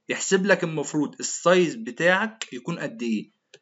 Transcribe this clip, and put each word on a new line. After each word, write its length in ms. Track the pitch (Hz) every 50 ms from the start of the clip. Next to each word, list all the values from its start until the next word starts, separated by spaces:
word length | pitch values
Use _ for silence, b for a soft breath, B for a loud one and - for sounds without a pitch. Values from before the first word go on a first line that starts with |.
| _ -
يحسب 360 | 123 - - - 190 190 190
لك 180 | 202 185 180 175
المفروض 520 | 165 160 151 135 - - 151 143 127 - -
السايز 560 | 123 - - - - 170 185 185 180 151 -
بتاعك 800 | 113 110 127 123 - 160 175 185 190 220 220 214 - - - 135
يكون 260 | 123 - - 170 175
قد 240 | 160 139 113 113 120
ايه، 280 | 117 110 101 - - _ _ _ _ - -